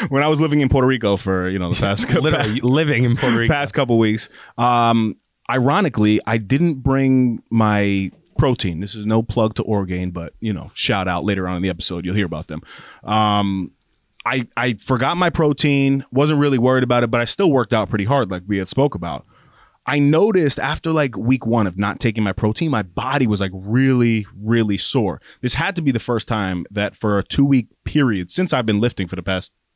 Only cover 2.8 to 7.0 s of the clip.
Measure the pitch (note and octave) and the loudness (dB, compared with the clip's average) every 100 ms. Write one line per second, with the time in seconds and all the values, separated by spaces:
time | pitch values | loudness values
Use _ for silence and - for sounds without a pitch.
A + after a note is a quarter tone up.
2.8 | D#3 A#2+ B2 A#2+ C3 A#2 A#2 D3 C#3+ - | 2 2 2 2 0 2 2 0 -2 -2
3.8 | B2+ A#2 A2 G#2+ - - - - B2 A#2+ | 2 4 2 0 -6 -14 -18 -2 2 2
4.8 | A#2 A#2 A2 - _ _ - B2+ B2+ E3 | 2 2 0 -4 _ _ -4 0 2 2
5.8 | F#3 A#2+ G#2+ G#2+ - A2+ G2 C3+ E3+ C3+ | 0 2 2 2 0 -4 0 0 2 0
6.8 | C3 C3+ | 0 2